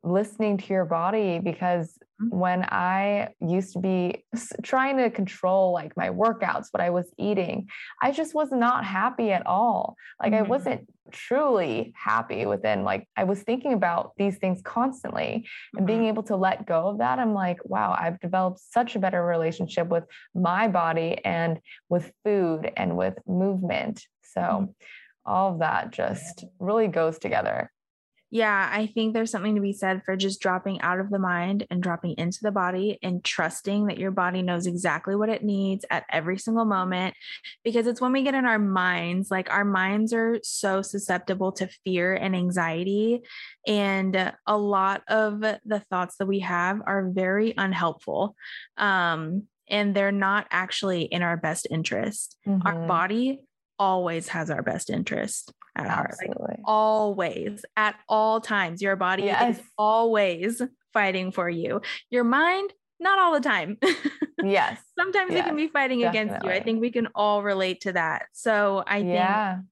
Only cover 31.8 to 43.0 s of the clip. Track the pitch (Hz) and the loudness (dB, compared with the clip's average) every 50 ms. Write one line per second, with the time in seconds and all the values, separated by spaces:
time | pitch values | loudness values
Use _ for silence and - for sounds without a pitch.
31.8 | 175 185 170 170 - 175 156 - 165 175 190 - 220 214 196 202 180 180 185 185 | 0 0 -2 -2 -4 -6 -4 -2 -2 -4 -4 -2 -4 -2 0 0 0 0 0 0
32.8 | 196 214 202 - - 185 180 175 - - - - - 160 - - - 196 202 208 | -2 -2 -2 -4 -4 -4 -4 -2 -4 -4 -2 0 -2 -2 -2 -4 -4 -2 0 0
33.8 | 208 202 180 - 185 190 190 190 180 180 180 185 185 180 180 170 175 185 175 175 | 0 0 -2 -2 -4 -2 0 0 0 0 0 0 0 0 0 0 -2 -2 -4 0
34.8 | 180 175 147 160 - 196 196 202 214 214 226 - - 208 202 196 196 196 190 196 | 0 0 0 0 -2 -2 0 0 0 0 0 0 0 -2 0 0 0 0 -2 -2
35.8 | - - - 170 - - - 165 156 170 185 190 - 226 226 226 226 220 202 190 | -4 -4 -4 -4 -4 -2 -2 -2 0 0 -4 -4 -2 -2 0 2 2 2 2 2
36.8 | 185 185 185 180 185 185 - - - - - - _ - - _ _ 226 226 240 | 0 0 -2 -2 -2 -4 -6 -8 -16 -16 -16 -16 _ -18 -20 _ _ 0 0 2
37.8 | 226 233 240 233 247 254 254 269 262 285 269 269 254 247 226 214 208 196 190 185 | 2 0 0 0 0 2 2 2 2 2 2 2 2 4 4 4 2 2 2 2
38.8 | 180 180 180 175 170 170 175 185 196 - 196 185 185 - - 196 202 202 196 185 | 2 2 2 0 -2 -2 -2 -2 -2 0 -2 -2 -2 0 0 2 2 2 2 2
39.8 | 185 190 202 214 220 220 233 226 226 226 233 233 - - - - - 196 190 190 | 2 2 2 0 0 0 2 2 2 2 0 -2 -2 -6 -6 -2 0 0 0 0
40.8 | 196 190 - 202 202 - 185 180 180 - 190 185 190 190 190 - 190 185 - - | -2 -2 -6 -6 -2 -2 -2 -2 0 -4 -2 0 0 -2 -2 -4 -6 -8 -8 -10
41.8 | _ 190 185 175 175 180 190 190 - 190 185 180 180 180 180 185 170 165 160 165 | _ -2 0 0 2 2 0 0 0 -2 0 0 0 0 0 0 0 0 -2 -2
42.8 | 180 196 196 208 | -2 0 0 2